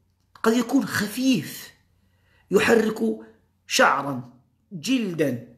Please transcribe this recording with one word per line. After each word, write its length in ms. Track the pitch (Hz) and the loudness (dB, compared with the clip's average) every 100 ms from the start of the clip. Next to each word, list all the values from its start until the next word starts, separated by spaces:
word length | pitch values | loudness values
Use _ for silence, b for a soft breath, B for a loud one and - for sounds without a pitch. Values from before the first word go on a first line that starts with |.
| _ _ _ - | _ _ _ -2
قد 100 | 226 | 2
يكون 340 | 240 240 269 202 | 2 2 0 0
خفيف 840 | - 208 254 262 208 123 - - _ _ _ _ _ _ _ _ | -4 -4 -2 0 0 -2 -12 -18 _ _ _ _ _ _ _ _
يحرك 500 | 190 - 226 214 - 226 - B B B _ - | 0 4 4 2 -2 -4 -4 B B B _ -4
شعرا، 640 | - 170 139 139 127 - - _ _ _ | 2 2 2 -4 -8 -10 -20 _ _ _
جلدا، 760 | 185 170 262 202 160 143 120 - | -10 -2 -2 -2 -2 -2 -2 -10